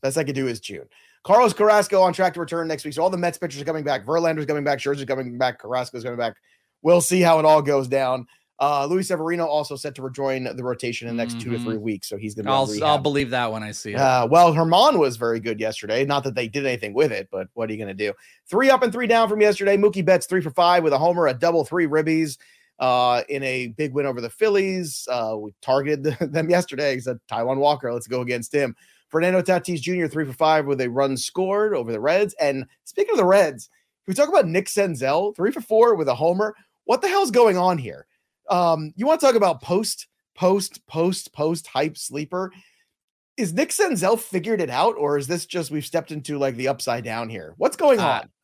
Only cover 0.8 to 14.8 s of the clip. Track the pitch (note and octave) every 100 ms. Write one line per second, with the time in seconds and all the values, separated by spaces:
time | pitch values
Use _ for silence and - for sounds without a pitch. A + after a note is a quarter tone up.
0.8 | C2+ _ _ _ - G#3 B3 E3+ G#3 G#3
1.8 | G3+ G3 F#3 F3 F#3 E3 E3+ E3 E3 D3+
2.8 | D#3 C#3 F3 F#3 F3 E3 E3+ C#3 C#3+ D#3+
3.8 | D3 C3+ - D#3+ E3+ D#3 C#3+ D3 C#3+ C#3
4.8 | C#3 C#3 C3 C3 B2+ A#2+ B2+ A#2+ G#2+ B2+
5.8 | B2 B2+ A#2+ A#2+ A#2 G2 _ _ _ _
6.8 | D#3 F3 - F#3 F3 D#3+ D#3 D#3 C#3 C#3+
7.8 | B2+ C#3 C3 B2+ A#2+ _ _ _ C#3 D3
8.8 | C#3 F#3 F#3+ F3 D#3+ E3+ E3 D3+ C#3+ C#3
9.8 | D3+ C3+ C3+ B2+ C#3 C3 B2+ D#2+ B2 A#2+
10.8 | B2 A#2+ A#2+ A#2 A#2+ A#2 A#2 A#2 A#2+ A2
11.8 | A2 G2+ - G2+ G#2+ G#2+ G2+ C3+ C3+ G#2
12.8 | D3+ D3 C#3+ C#3 C3 B2 A#2+ A2 G#2+ G2+
13.8 | A2 G#2+ C3+ B2+ A#2 E3 F3 D#3 E3 E3+